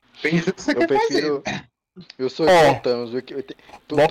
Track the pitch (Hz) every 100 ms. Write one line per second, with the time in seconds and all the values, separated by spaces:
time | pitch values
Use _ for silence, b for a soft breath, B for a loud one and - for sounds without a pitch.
0 | _ - 151 170 175 - - 294 117 139
1 | 453 - 151 143 - - - _ _ -
2 | - - 131 - 160 180 147 131 131 120
3 | 120 123 123 139 - - B B _ 143
4 | 151